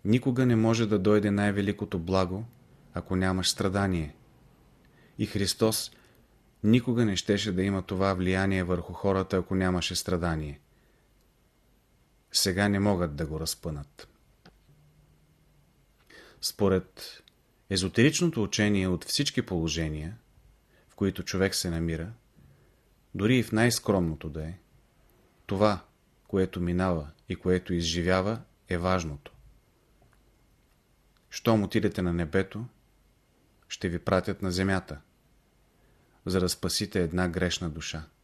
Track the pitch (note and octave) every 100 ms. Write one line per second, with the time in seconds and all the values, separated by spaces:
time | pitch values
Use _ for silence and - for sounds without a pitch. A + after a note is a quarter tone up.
0 | G2+ B2 C3+ B2 B2+ A2+ A2+ A2+ A2 G#2
1 | G2+ G#2+ G#2 G2+ G2+ G2 G2+ G2 G#2 F#2
2 | E2 F#2+ F2+ F#2+ A#2 - - - - F#2+
3 | - F#2 F#2 F#2 F2+ - G2+ G2 G2 F2
4 | D2+ - _ _ - _ _ _ _ _
5 | _ - G#2+ G2+ G2 - A2 A2 - -
6 | _ _ _ _ _ _ G#2+ B2 B2 A#2
7 | A2 F#2+ - G2+ G#2 F2+ G2 G2 F#2 F#2
8 | G2 F#2 F2+ F#2 G2 F#2+ F2 F2+ - F2
9 | G2+ F#2+ F#2 F#2 F2 F#2+ F#2 F2+ - F2
10 | - F2+ E2+ D#2+ D2+ C#2+ _ _ _ _
11 | _ _ _ _ _ _ _ _ _ _
12 | _ _ _ - G2 F2+ G#2 G2 G2+ F#2+
13 | F2 D2 D#2 D#2 D#2 - E2+ D2 C#2+ -
14 | - _ _ _ - _ _ _ _ _
15 | _ _ _ _ _ _ _ _ _ _
16 | _ - - - - - G2+ F#2 - -
17 | - - _ _ _ _ _ F#2+ F#2 A#2
18 | C3+ D3+ F3 A#2 G#2 - G#2 G2+ F#2 F2
19 | - - C#3+ - - F2+ D#2+ E2 D#2+ D2+
20 | D#2 A2 _ _ _ _ _ _ _ -
21 | G2 F#2 F2+ F#2 G2 - F2+ E2 E2 D#2+
22 | F2 A#2 _ _ - _ _ _ _ _
23 | _ - G#2 B2+ A2 A2 A#2+ A#2 - G2
24 | E2+ D#2 E2 D2 D#2 F#2+ _ _ _ _
25 | _ _ _ _ - G2 G#2 F#2+ - _
26 | _ _ _ G2 F#2 F2+ F2 F2 F#2 E2
27 | D2 - - F2+ F#2 F#2 F2+ F2 E2+ E2+
28 | E2+ F#2 F#2+ A2+ - _ _ F2 F2+ F#2
29 | D#2+ C#2+ - - - _ _ _ _ _
30 | _ _ _ _ _ _ _ _ _ _
31 | _ _ _ - - A2 G2 A2 G2 -
32 | F#2 E2+ E2 F#2+ F#2+ G#2 B2 _ _ _
33 | _ _ _ _ _ _ _ - F#2 E2+
34 | - F#2 F2+ F#2+ F#2+ F2+ F#2+ F#2+ - D2
35 | _ _ _ _ _ _ _ _ _ _
36 | _ _ F#2 F#2 F2+ - F2+ - G#2 G2
37 | E2+ F2 F2+ E2+ F2 - E2+ D2+ - D#2+
38 | D#2 _